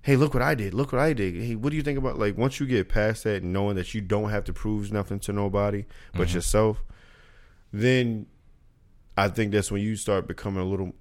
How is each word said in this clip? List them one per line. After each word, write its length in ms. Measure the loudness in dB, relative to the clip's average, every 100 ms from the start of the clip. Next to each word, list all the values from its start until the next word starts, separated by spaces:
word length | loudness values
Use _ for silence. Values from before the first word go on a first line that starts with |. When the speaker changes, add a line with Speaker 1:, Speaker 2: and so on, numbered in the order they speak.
Speaker 1:
"Hey, 120 | 6 6
look 180 | 6
what 80 | 4
I 120 | 2
did. 200 | 0 -2
Look 180 | -2 0
what 80 | 2
I 140 | 2
did. 220 | 2 -2 -2
Hey, 180 | -6 -2
what 140 | -2
do 60 | -2
you 60 |
think 140 | -2 -2
about," 200 | -2 0
like, 180 | 0 2
once 240 | -2 0
you 60 | 0
get 220 | 0 2
past 340 | 2 2 0
that, 180 | -2 -2
knowing 340 | -2 0 0 0
that 180 | -4
you 80 | -6
don't 260 | -2 -2 0
have 160 | -2
to 80 | -4
prove 400 | -4 -2 -2 -2
nothing 280 | -4 -2 -6
to 120 | -4
nobody 540 | -2 0 2 0 -2 -8 -16 -10
but 140 | -2 0
Speaker 2:
Mm-hmm. 80 | 0
Speaker 1:
yourself, 460 | 2 4 4 0 -8 -12 -20 -20 -20 -20 -20 -20 -10
then 540 | 0 4 4 2 -2 -8 -20 -20 -20 -20 _ -20 -20 -6 0
I 120 | 2
think 240 | 2 2
that's 180 | 2 0
when 100 | -2
you 160 | -2 -2
start 300 | 0 0 -2
becoming 340 | -8 -6 -4
a 40 | -2
little, 260 | -2 -4 -8